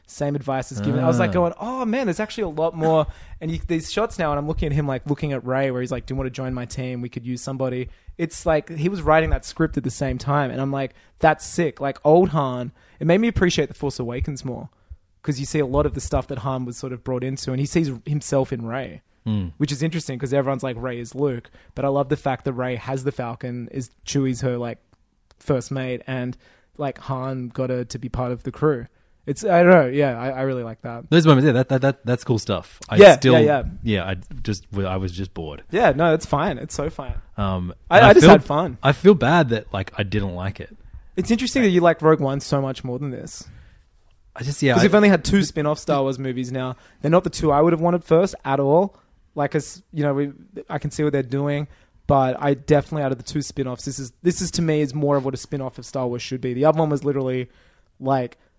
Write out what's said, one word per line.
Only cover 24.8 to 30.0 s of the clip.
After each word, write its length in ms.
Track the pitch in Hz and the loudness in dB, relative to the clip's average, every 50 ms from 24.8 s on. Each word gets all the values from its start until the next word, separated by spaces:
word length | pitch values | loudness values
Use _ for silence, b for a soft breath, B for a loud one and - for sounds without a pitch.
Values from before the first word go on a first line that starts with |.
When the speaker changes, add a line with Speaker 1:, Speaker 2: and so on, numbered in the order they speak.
| _ _ _ _ _ _ _ _ _ _ _ _ | _ _ _ _ _ _ _ _ _ _ _ _
Speaker 1:
first 320 | - - 147 127 120 - | -4 -2 -2 -2 -2 -4
mate, 320 | 139 131 131 127 127 120 - | -6 -6 -6 -6 -8 -8 -8
and, 300 | - 131 131 123 127 127 b b b b b b b b | -8 -6 -6 -6 -8 -10 b b b b b b b b
like, 220 | - 147 139 127 - | -8 -8 -6 -6 -8
Han 500 | - - 139 127 127 135 135 131 127 120 | -8 -8 -6 -6 -6 -6 -6 -8 -8 -10
got 220 | - - 131 127 | -6 -6 -4 -4
her 120 | 127 123 123 | -4 -4 -6
to 160 | - - 131 | -6 -10 -10
be 120 | 123 123 | -10 -8
part 200 | - - 127 123 | -6 -6 -4 -4
of 120 | 123 120 - | -6 -6 -8
the 100 | 135 - | -10 -6
crew. 320 | - - 156 143 120 117 - _ _ _ _ _ _ _ | 0 0 0 0 0 -6 -14 _ _ _ _ _ _ _
It's, 180 | - 143 - 214 | -8 -6 -4 0
I 200 | 214 180 170 175 | 4 4 6 8
don't 100 | 175 185 | 10 8
know, 140 | 175 143 | 8 8
yeah, 320 | 127 131 143 | 4 2 0